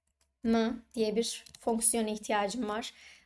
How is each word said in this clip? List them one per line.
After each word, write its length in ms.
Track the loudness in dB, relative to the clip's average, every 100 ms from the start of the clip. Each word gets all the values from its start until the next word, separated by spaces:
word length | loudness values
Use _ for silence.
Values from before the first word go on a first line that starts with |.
| _ _ _ _
mı 380 | 2 2 2 -2 -8
diye 220 | -2 0 0
bir 280 | -2 -6 -12 -6
fonksiyona 500 | -2 2 2 2 0
ihtiyacım 580 | -4 -2 0 0 -2 -2
var. 240 | -4 -6 -12 -20 -20